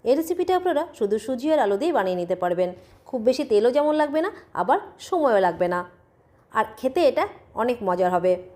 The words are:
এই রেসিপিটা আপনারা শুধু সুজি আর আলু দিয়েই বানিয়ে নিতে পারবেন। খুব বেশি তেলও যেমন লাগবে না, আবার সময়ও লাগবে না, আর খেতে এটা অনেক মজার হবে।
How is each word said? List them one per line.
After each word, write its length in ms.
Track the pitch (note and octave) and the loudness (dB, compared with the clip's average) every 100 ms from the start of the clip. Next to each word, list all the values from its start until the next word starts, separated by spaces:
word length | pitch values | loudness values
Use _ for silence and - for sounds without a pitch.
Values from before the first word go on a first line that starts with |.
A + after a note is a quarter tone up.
| A3 | 2
এই 60 | C#4+ | 0
রেসিপিটা 340 | D#4+ F4 F#4 F4+ | 0 -4 0 0
আপনারা 220 | F4+ D4 E4+ - | 0 -2 -4 -4
শুধু 180 | G#3 G#3+ | -2 -2
সুজি 220 | C4 B3+ C#4+ | -4 -4 0
আর 60 | D4+ | 2
আলু 120 | G#3 G3+ | 2 0
দিয়েই 140 | D#4+ C4+ | 0 0
বানিয়ে 200 | F#3+ F3+ | 0 -2
নিতে 140 | F3 F3+ | -2 -2
পারবেন। 280 | F3+ F3 F3+ F3+ - - - | -2 0 -2 -4 -20 -20 -10
খুব 120 | B3+ A3 | -2 0
বেশি 140 | C4 C#4+ | 0 2
তেলও 200 | G#3 A#3 C4+ | 2 4 2
যেমন 180 | D4+ D4+ | 2 2
লাগবে 200 | D4 D#4 F4+ | 0 0 -2
না, 40 | - - - | -6 -12 -6
আবার 180 | F#3 E4+ - - - | 0 0 -2 -20 -4
সময়ও 320 | F#4 C#4+ G#3 F3+ | 0 2 4 2
লাগবে 200 | E3 F3+ | 0 -2
না, 60 | F3+ F3+ - _ _ _ _ _ | -2 -6 -16 _ _ _ _ _
আর 120 | A3 A3 - | -4 -4 -4
খেতে 220 | C4 C4+ D4+ | -4 2 2
এটা 140 | B3+ G4+ - - - | 2 -4 -6 -14 -4
অনেক 140 | A#3 A#3+ G3 | -2 -2 -2
মজার 220 | F3+ F3+ F3+ | 0 2 2
হবে। 160 | F3+ F3+ F3+ | 2 0 -4